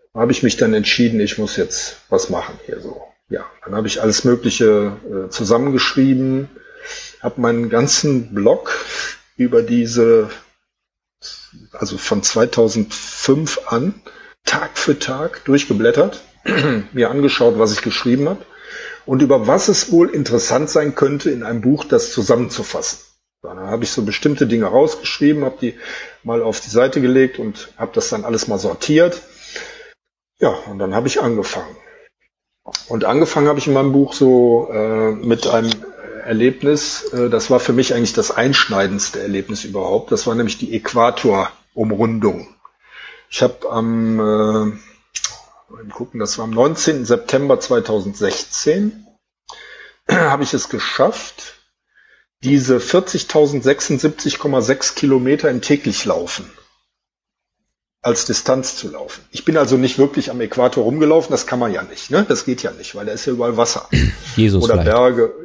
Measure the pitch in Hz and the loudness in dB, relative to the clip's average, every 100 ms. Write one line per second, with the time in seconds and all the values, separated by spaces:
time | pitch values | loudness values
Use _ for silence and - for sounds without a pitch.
0 | _ 113 120 - 117 - 113 107 104 - | _ -2 0 2 0 2 2 2 0 2
1 | 117 110 101 - 107 - 90 - - - | 2 2 -2 -2 -6 -4 -4 -4 -10 -12
2 | - - - 175 - - - - - - | -2 -2 -2 -6 -8 -14 -14 -12 -12 -16
3 | - _ - - - - - 104 107 - | -20 _ -12 -12 -12 -18 -10 -6 -4 -2
4 | 110 - 127 120 123 - 113 104 104 101 | 0 2 2 2 0 2 4 4 0 -6
5 | - 98 95 - 104 117 139 127 - 139 | -10 -8 -8 -4 0 2 2 0 0 2
6 | 135 127 131 131 139 - - - - - | 2 2 0 -2 -6 -14 -20 -20 -16 -16
7 | - - 117 - 117 117 117 117 - - | -16 -8 -8 -2 0 0 0 2 2 2
8 | 147 131 113 101 110 - - - - - | 2 0 -2 0 2 2 0 -8 -8 -10
9 | - - _ - 120 117 117 120 113 117 | -10 -12 _ -2 2 2 4 0 0 2
10 | 113 113 104 - _ _ _ _ _ _ | 6 4 2 -6 _ _ _ _ _ _
11 | _ _ - - - - - - 101 95 | _ _ -20 -20 -20 -20 -16 -8 -8 -6
12 | - 104 - 113 123 - 110 113 104 - | -4 -2 0 2 2 4 2 2 -4 -6
13 | - - - 143 156 - - 117 170 - | -12 -4 2 2 0 -6 -4 -2 -2 -6
14 | - - - _ - - - - - 143 | -14 -20 -20 _ -4 -4 -4 -4 -2 -2
15 | - 131 165 - - 143 143 104 113 120 | -2 -6 -6 -6 0 2 2 2 4 4
16 | 196 - - _ - - 143 110 101 127 | 2 0 -20 _ -4 0 0 -2 -4 -2
17 | 113 139 139 - 117 110 110 104 113 - | 0 2 2 4 4 4 2 0 -4 -2
18 | 123 131 151 196 - - - - - - | 0 2 0 -4 -10 -20 -18 -16 -16 -12
19 | - 135 139 131 110 180 214 190 - 170 | -2 2 4 4 4 2 2 0 4 4
20 | 175 147 120 117 - 123 151 156 147 - | 4 2 0 0 2 -2 0 0 0 0
21 | 139 143 156 123 110 117 123 147 - 120 | 0 0 -2 -4 -4 -2 2 2 2 0
22 | - - 104 120 117 - 101 76 - - | 0 -2 2 2 0 -6 -8 -6 -8 -10
23 | _ _ _ _ - 92 95 113 113 - | _ _ _ _ -16 -12 -6 -6 -4 -2
24 | 104 - 147 147 120 113 98 120 156 - | -4 0 0 0 0 0 2 4 2 0
25 | - - 147 151 131 - 120 - - - | -8 0 2 2 -2 -4 -8 -8 -14 -14
26 | - - 113 117 113 - 117 113 135 143 | -16 -14 -4 -2 -2 -4 0 2 4 2
27 | 127 131 127 - 110 - - - 113 113 | 2 4 2 0 -8 -10 -14 -10 -6 -4
28 | - 113 117 110 - 98 98 95 - 156 | -4 -4 -4 -4 -2 -4 -4 -4 2 4
29 | 175 - - - - - - - - _ | 4 0 -14 -20 -18 -16 -16 -18 -20 _
30 | _ _ _ - 120 95 104 98 95 104 | _ _ _ 0 0 0 -8 -6 -2 0
31 | 139 - 120 110 - 92 - - - - | 0 0 0 -2 -4 -6 -10 -18 -20 -20
32 | _ _ _ _ _ _ - - - 113 | _ _ _ _ _ _ -12 -12 -6 -4
33 | 101 139 165 151 147 143 147 135 139 139 | 0 2 2 2 2 2 2 2 4 2
34 | 135 - 131 127 120 117 - 107 110 110 | 2 4 4 6 6 4 0 -2 0 0
35 | 110 107 117 113 - 113 113 - - - | 0 0 0 0 2 0 0 -4 -8 -18
36 | - - 117 110 127 127 143 147 - - | -18 -12 -4 2 2 2 0 0 -2 -8
37 | - 123 120 113 - 123 - 123 127 120 | -8 -2 0 0 2 0 2 2 2 0
38 | 110 117 98 - 131 131 - 98 98 101 | 0 0 -2 0 2 2 0 0 0 -2
39 | - 101 101 98 - 101 - 98 82 107 | -6 -6 -6 -6 -6 -8 -8 -6 -2 -2
40 | - 110 123 113 110 - - 110 - 120 | 0 -2 0 0 -2 -4 -6 -6 -2 2
41 | 117 - 117 98 95 - _ - 110 101 | 2 2 0 0 -2 -8 _ -4 -2 0
42 | 113 113 104 90 - _ - _ _ - | 0 2 0 -2 -12 _ -20 _ _ -20
43 | - - - - 127 - - 113 113 113 | -20 -20 -10 -2 0 -2 -6 -4 -2 0
44 | 113 110 107 107 107 107 107 - - _ | 0 0 2 2 2 0 -2 -6 -16 _
45 | _ - - - _ _ _ - 104 - | _ -10 -10 -10 _ _ _ -20 -16 -14
46 | 120 117 104 - 113 110 143 160 165 143 | -10 -8 -6 -6 -4 2 2 2 -2 0
47 | 113 120 - 135 143 - - 120 107 107 | 0 0 0 0 2 0 2 0 0 -2
48 | 98 - 98 - - - 151 185 214 - | -4 -2 -2 -2 -8 -4 0 0 0 -6
49 | - _ _ _ _ - - - - _ | -18 _ _ _ _ -20 -20 -20 -20 _
50 | - 175 156 143 135 123 - 113 - - | 0 2 2 0 -2 -4 -4 -8 -4 2
51 | 180 - - - - - _ _ _ _ | 0 0 -12 -18 -20 -20 _ _ _ _
52 | _ _ _ _ 127 143 127 123 - 185 | _ _ _ _ 2 2 4 2 2 0
53 | 190 156 - 156 143 143 127 143 - 139 | 0 -6 0 2 4 2 0 0 0 0
54 | 151 - 147 - 147 131 110 139 - - | 0 -2 -6 -4 -2 0 0 0 -2 0
55 | 143 131 127 147 151 123 - 143 - - | 2 4 2 2 0 0 0 0 0 -4
56 | 104 80 85 - 92 - _ _ _ _ | -2 -2 -4 -10 -14 -20 _ _ _ _
57 | _ _ _ _ _ _ _ _ _ _ | _ _ _ _ _ _ _ _ _ _
58 | 120 117 - - - 131 127 - - - | -2 0 0 -2 0 0 -2 -8 -10 -12
59 | - - _ - - 156 123 127 127 135 | -14 -16 _ -8 0 2 4 2 2 2
60 | 139 147 127 123 110 - 123 127 113 151 | 2 2 -4 -6 -4 0 2 2 0 2
61 | 151 160 - 131 - 123 117 87 - - | 4 4 2 -4 -2 -2 -2 -4 -8 -12
62 | - 160 208 127 - 123 101 - - 101 | -2 0 2 -2 -2 -4 -6 -10 -14 -10
63 | 104 - 139 120 120 113 117 - - 67 | -10 -6 -6 -2 -2 0 0 -2 -2 0
64 | - - - - 110 95 113 101 82 117 | 0 -2 -6 2 4 4 4 4 4 4
65 | 127 120 113 - | 4 4 0 -2